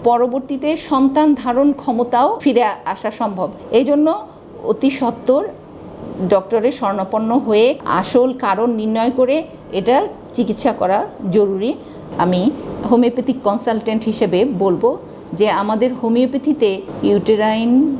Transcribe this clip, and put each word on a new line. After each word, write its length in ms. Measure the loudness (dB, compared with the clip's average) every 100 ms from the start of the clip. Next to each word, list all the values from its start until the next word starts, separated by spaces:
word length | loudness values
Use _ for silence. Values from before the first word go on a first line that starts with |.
পরবর্তীতে 720 | 2 2 2 -2 -6 -4 -2 -2
সন্তান 560 | -2 2 2 4 2
ধারণ 380 | 2 0 2 2
ক্ষমতাও 680 | 2 -2 -2 0 2 2 2
ফিরে 240 | 2 2
আসা 480 | 2 -2 -6 -6 -6
সম্ভব। 380 | -4 -6 -4 -6 -6 0
এই 120 | 2
জন্য 440 | 4 2 2 0 -6 -20 -20 -12
অতি 260 | -4 0 0
সত্বর 580 | 0 -4 -2 0 0 0 -10 -20 -20 -18 -16 -14 -6 0
ডক্টরের 420 | 0 2 0 0
শরণাপন্ন 680 | 0 -4 -2 -2 -2 0 0
হয়ে 400 | 2 4 4 2 -2
আসল 480 | -2 2 2 2
কারণ 380 | 0 -2 0 0
নির্ণয় 400 | 0 -2 0 0
করে 320 | 2 2 2 -2 -16 -8
এটার 360 | -4 2 2 0 -8 -10
চিকিৎসা 400 | -4 -2 0 -2
করা 340 | 0 0 0 -2 -8 0
জরুরি। 420 | 2 2 0 -2 -4 -10 -18 -14 -2
আমি 340 | 0 2 0 -2 -10 -8 0
হোমিওপ্যাথিক 500 | 4 4 0 -4 -2
কনসালটেন্ট 600 | -2 -2 -2 -2 -2 -2
হিসেবে 420 | -2 0 0 2 0 0
বলবো 380 | 0 2 0 -2 -10 -18 -12
যে 160 | 0 0
আমাদের 440 | 2 0 0 0
হোমিওপ্যাথিতে 880 | 0 0 2 2 0 -2 2 2 0 -8 -4
ইউটেরাইন 960 | 2 2 2 2 2 2 2 4 2 -2